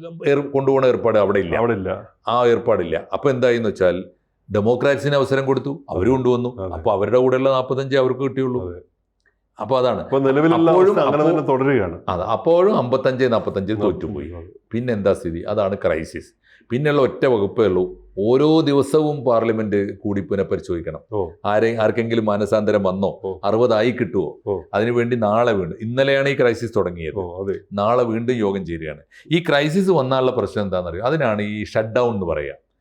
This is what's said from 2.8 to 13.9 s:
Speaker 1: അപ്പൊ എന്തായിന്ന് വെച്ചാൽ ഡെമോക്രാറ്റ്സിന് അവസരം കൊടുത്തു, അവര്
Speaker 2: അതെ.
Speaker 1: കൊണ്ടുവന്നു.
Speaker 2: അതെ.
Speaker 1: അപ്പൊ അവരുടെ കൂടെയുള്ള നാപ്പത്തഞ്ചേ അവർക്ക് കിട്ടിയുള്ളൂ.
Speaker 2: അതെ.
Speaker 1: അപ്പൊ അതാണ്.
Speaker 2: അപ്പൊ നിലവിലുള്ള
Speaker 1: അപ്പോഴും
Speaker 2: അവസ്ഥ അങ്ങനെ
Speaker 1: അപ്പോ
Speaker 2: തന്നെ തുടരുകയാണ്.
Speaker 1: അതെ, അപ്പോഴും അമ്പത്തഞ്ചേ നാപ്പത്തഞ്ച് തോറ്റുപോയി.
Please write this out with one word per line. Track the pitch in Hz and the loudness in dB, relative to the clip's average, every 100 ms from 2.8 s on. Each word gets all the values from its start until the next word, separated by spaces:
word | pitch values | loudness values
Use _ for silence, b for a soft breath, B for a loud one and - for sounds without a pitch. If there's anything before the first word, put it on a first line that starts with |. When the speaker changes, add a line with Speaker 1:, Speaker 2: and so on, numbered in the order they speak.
| 85 82 - | 0 -4 -4
Speaker 1:
അപ്പൊ | 95 147 | -4 -2
എന്തായിന്ന് | 127 123 117 110 | 2 2 2 0
വെച്ചാൽ | 92 92 87 92 _ _ _ - 104 | 0 2 0 -4 _ _ _ -6 0
ഡെമോക്രാറ്റ്സിന് | 104 123 139 139 139 143 | 2 2 2 0 0 0
അവസരം | 131 135 135 | 0 0 0
കൊടുത്തു, | 131 135 139 - | -2 -2 -8 -8
അവര് | - | -2
Speaker 2:
അതെ. | 101 | 0
Speaker 1:
കൊണ്ടുവന്നു. | 131 123 123 120 - | 2 2 0 -2 -6
Speaker 2:
അതെ. | 95 | -10
Speaker 1:
അപ്പൊ | 82 98 | -4 0
അവരുടെ | 98 104 123 | 0 2 4
കൂടെയുള്ള | 131 127 135 | 4 2 2
നാപ്പത്തഞ്ചേ | 131 127 131 139 135 | 0 -2 -4 -2 0
അവർക്ക് | 127 123 | 0 0
കിട്ടിയുള്ളൂ. | 135 135 131 120 90 | -4 -4 -4 -4 -8
Speaker 2:
അതെ. | 87 - _ _ _ _ _ _ - | -12 -18 _ _ _ _ _ _ -10
Speaker 1:
അപ്പൊ | 107 131 | -2 0
അതാണ്. | 127 101 | 0 -2
Speaker 2:
അപ്പൊ | - 135 | 0 0
നിലവിലുള്ള | 135 135 160 165 165 | 2 4 4 4 4
Speaker 1:
അപ്പോഴും | 180 185 | 6 4
Speaker 2:
അവസ്ഥ | 202 139 | 4 2
അങ്ങനെ | 147 | 2
Speaker 1:
അപ്പോ | 160 | 2
Speaker 2:
തന്നെ | 165 139 | 2 0
തുടരുകയാണ്. | 131 135 131 90 92 - | 0 2 2 0 -6 -6
Speaker 1:
അതെ, | 90 | -4
അപ്പോഴും | 95 113 165 170 190 214 | -2 -2 2 4 4 2
അമ്പത്തഞ്ചേ | 123 131 131 127 131 | 0 0 0 2 2
നാപ്പത്തഞ്ച് | 110 95 98 95 107 | 2 -2 -4 -4 -2
തോറ്റുപോയി. | 104 | -2